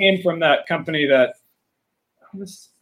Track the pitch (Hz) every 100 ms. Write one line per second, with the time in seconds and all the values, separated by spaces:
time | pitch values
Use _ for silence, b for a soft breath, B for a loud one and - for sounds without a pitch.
0 | 196 190 180 165 160 143 - 165 - 156
1 | 143 135 123 - _ _ _ _ _ _
2 | _ _ _ 190 196 - _ _